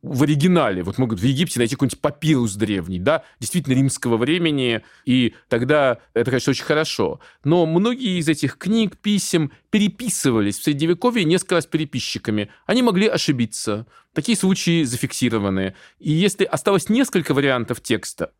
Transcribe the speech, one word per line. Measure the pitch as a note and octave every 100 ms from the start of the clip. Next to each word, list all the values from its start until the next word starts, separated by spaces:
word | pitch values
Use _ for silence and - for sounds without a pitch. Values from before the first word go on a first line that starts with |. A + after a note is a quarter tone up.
в | - C#3
оригинале. | D3 D3+ E3+ E3+ C3 F#2
Вот | F2+ F#2+
могут | B2+ G#2+
в |
Египте | A2+ C3+ - -
найти | A#2 B2
какой-нибудь | C3 -
папирус | D3 C#3+ D#3 C#3+ A#2 G2
древний, | G#2 G2 E2+ F2+
да, | G2+ D#3 - _
действительно | - F3+ C#3+
римского | C3 C3+ - B2+ A2+
времени, | B2 F3 E3 D3 B2+ A2+ - - -
и | B2+ A#2+ - _
тогда | A#2 B2+ D3+ C3+ A#2 _
это, | A2+ A#2
конечно, | B2+ -
очень | C3 -
хорошо. | D3+ D#3+ - F#2 - - _
Но | C#3 F3 D#3+
многие | E3 G#3+ B3+ B3+ F3+
из | D3+
этих | D3+ C#3 -
книг, | F3+ A3+ G#3+ -
писем | G3+ G3+ - E3+ D3 - _
переписывались | G#3+ G#3 - A#3+ - C#3+ A2 G2+ G2+
в |
Средневековье | - D3 D#3+ F3 B3 A#3
несколько | D#3 F3 - F3
раз | -
переписчиками. | D#3 D#3 B2+ - - - G#2+ G2+ - -
Они | A#3
могли | B3 F3+ G#3+
ошибиться. | E3 - C3+ A2+ - - G#2 A2+ - _
Такие | - D#3 A3+
случаи | F#3+ F#3 - E3+
зафиксированы. | C#3 A#2+ B2+ - B2 A2+ G2+ F#2+ F#2+ - - _
И | -
если | D#3 G3 -
осталось | F#3+ - - G3 -
несколько | A3 C4 F#3 -
вариантов | C#3 C#3 B2+ A2 A#2+
текста | - A2+ - - E2